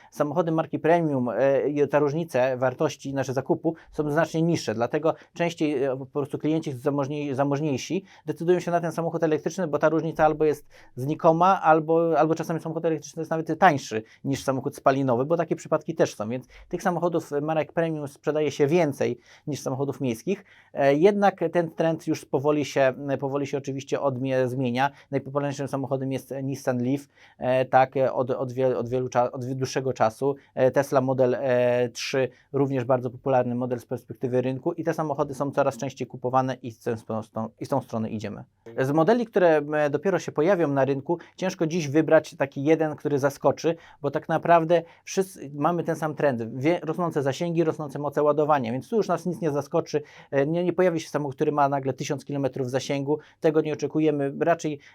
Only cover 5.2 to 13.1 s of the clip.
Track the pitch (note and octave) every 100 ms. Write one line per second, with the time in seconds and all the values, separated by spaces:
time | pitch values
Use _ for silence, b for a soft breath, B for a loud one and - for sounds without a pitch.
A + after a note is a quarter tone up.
5.2 | B - E3+ E3+ D3+ C#3+ C#3 C3 C3+ D3
6.2 | C#3 C#3 D3 D#3+ D#3 B2+ C#3+ C#3+ C3+ D3
7.2 | D3 C3 C#3 C#3 D#3 B2+ - F#3 B B
8.2 | - D3+ E3+ F3+ E3+ E3+ E3 D#3 E3 E3
9.2 | D#3+ D3+ F3 F3 E3+ C#3+ D#3 D#3+ D#3+ D3+
10.2 | D#3 D#3 D#3 C#3+ - b b - C3+ D#3
11.2 | E3+ E3 F3+ F#3+ D#3+ D#3+ D#3 E3 E3 D#3
12.2 | D#3 D#3+ D#3+ E3 D#3+ D#3+ E3 D#3 -